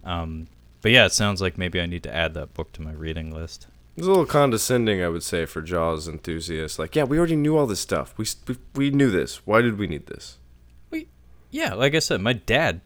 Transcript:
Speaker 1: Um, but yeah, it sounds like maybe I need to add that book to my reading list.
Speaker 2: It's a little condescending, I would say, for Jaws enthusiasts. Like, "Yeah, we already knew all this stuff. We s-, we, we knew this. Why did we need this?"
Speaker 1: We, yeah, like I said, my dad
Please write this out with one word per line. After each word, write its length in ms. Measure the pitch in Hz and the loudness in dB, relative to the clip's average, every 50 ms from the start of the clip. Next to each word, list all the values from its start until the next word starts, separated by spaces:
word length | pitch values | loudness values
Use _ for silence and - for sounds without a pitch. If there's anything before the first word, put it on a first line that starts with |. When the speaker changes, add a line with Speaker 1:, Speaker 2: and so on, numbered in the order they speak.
| - | -6
Speaker 1:
Um, 420 | 90 87 85 82 80 80 80 80 - _ _ _ - _ _ | -4 -4 -4 -4 -6 -8 -10 -12 -14 _ _ _ -20 _ _
but 100 | - 110 | 2 6
yeah, 140 | 120 127 107 | 8 8 8
it 60 | 92 | 6
sounds 300 | - - 107 101 101 92 | 4 0 0 0 0 0
like 160 | 95 92 - | -2 -4 -2
maybe 240 | - 90 90 82 90 | -4 -6 -4 -2 -4
I 40 | 85 | -4
need 180 | 85 87 87 - | -4 -6 -8 -10
to 120 | - - | -6 -2
add 180 | 82 82 80 80 | -2 -2 -2 -2
that 180 | 82 73 - - | -8 -12 -10 -10
book 180 | - 78 - - | -12 -12 -12 -12
to 80 | - | -14
my 120 | 80 78 78 | -12 -12 -10
reading 380 | 76 78 80 80 80 80 80 80 | -10 -8 -8 -6 -6 -8 -8 -10
list. 340 | 80 82 80 - - - - - - - - - | -10 -12 -12 -14 -18 -20 -20 -20 -20 -20 -18 -12
Speaker 2:
It's 80 | - 170 | -6 0
a 40 | 185 | 2
little 160 | 196 185 151 | 4 4 4
condescending, 760 | - - 147 143 135 113 107 - - 127 123 117 110 101 92 | 4 4 4 4 4 2 0 0 2 2 2 4 2 2 2
I 80 | 90 85 | 0 -2
would 140 | 85 85 - | -2 -4 -4
say, 220 | - - 85 80 | -2 -2 -2 -2
for 160 | - - 80 | -2 -6 -10
Jaws 460 | 80 82 90 85 82 82 82 78 82 | -6 -4 -2 0 0 0 0 -2 -6
enthusiasts. 720 | 85 76 78 - - 80 82 78 85 82 78 80 76 - - | -8 -10 -10 -8 -8 -8 -6 -6 -6 -6 -6 -6 -6 -6 -6
Like, 160 | 80 80 - | -8 -2 0
"Yeah, 80 | 151 147 | -2 0
we 140 | 123 143 | 2 2
already 180 | 160 175 165 165 | 2 2 2 2
knew 220 | 151 147 151 156 | 0 2 2 2
all 80 | 156 143 | 2 2
this 120 | 117 98 85 | 0 -2 -4
stuff. 320 | - - 95 78 65 - - | -2 -2 -2 -4 -4 -6 -8
We 80 | - 110 | -8 -6
s-, 120 | 107 - - - | -6 -6 -8 -8
we, 80 | - 127 - - - - | -8 -8 -8 -10 -10 -2
we 140 | 135 139 143 | 0 0 2
knew 180 | 139 143 139 127 | 4 4 4 4
this. 340 | 95 85 67 - - - _ | 4 2 0 -2 -8 -12 _
Why 160 | 95 104 113 | 2 4 4
did 160 | 120 120 107 98 | 4 4 0 0
we 80 | 104 | -4
need 180 | 82 78 71 - | -4 -4 -8 -8
this?" 320 | - - - - - - - - - - - - - - - - _ | -12 -14 -14 -14 -20 -20 -20 -20 -20 -20 -20 -20 -20 -20 -20 -18 _
Speaker 1:
We, 160 | 320 320 320 - _ - - - - - - _ | -10 -10 -10 -10 _ -20 -20 -20 -20 -20 -20 _
yeah, 220 | - 294 330 - 95 | -6 -4 -2 -2 0
like 220 | 104 127 143 147 | 2 2 4 4
I 40 | 160 | 2
said, 220 | - - 156 95 | 2 2 0 0
my 120 | 95 117 127 | 2 0 0
dad 460 | 107 _ - 110 139 165 127 82 87 _ | 0 _ 2 2 4 4 2 0 -4 _